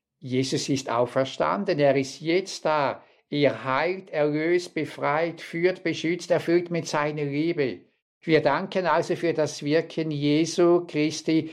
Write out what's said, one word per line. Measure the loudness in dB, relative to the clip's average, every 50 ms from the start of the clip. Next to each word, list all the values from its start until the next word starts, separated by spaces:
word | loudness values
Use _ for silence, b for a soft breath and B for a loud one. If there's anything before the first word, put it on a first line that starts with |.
| b _ _ _
Jesus | -8 -4 -2 0 0 0 -2 -4 -2 -2
ist | -4 -4 -2 -2
auferstanden, | -2 0 0 0 0 -2 -2 -2 -2 -2 -2 -2 -2 -2 -2 -2 0 2
er | 4 4 4
ist | 2 0 -4 -6 -8
jetzt | -4 -2 0 0 -2 -4 -8 -6 -2
da. | 0 0 2 0 0 -2 B B B B B B _
Er | 0 2 2 2 2 0 -2
heilt, | -2 -2 0 0 -2 -4 -6 -8 -6
erlöst, | -2 0 0 0 0 0 0 0 0 0 -2 -4 -6
befreit, | -6 -6 -6 -6 -4 -2 0 0 0 0 -2 -4 -8
führt, | -12 -10 -4 0 0 0 0 0
beschützt, | -2 -4 -4 -2 -2 -2 -2 -4 -2 0
erfüllt | 0 0 2 2 2 2 2 0
mit | -2 -4 -4 -2
seiner | -2 0 0 0 -2 -4 -4
Liebe. | -2 -2 -2 0 0 0 0 0 -2 -2 -6 -12 _ _ _ _ _ _ _
Wir | 0 2 4 4
danken | 4 4 2 2 0 -2 -2 -2 0
also | 2 2 2 2 0 -2
für | 0 0 0 0
das | 0 0 -2 -2 -4 -2
Wirken | 0 2 2 2 0 -4 -4 -4 -2
Jesu | -2 0 2 2 4 4 2 2 2 4 6 6 6 4 2
Christi | 0 -2 0 0 0 -2 -4 -2 0 0 0 0 -2